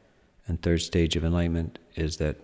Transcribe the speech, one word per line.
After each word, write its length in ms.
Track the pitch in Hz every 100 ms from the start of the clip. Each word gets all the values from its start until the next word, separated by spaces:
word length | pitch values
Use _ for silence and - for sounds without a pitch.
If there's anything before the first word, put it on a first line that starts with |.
| _ _ _ _ -
and 140 | 85
third 180 | 87 85
stage 360 | - 90 82 82
of 80 |
enlightenment 540 | 82 87 85 82 82 - -
is 240 | - 78 -
that 180 | 78 -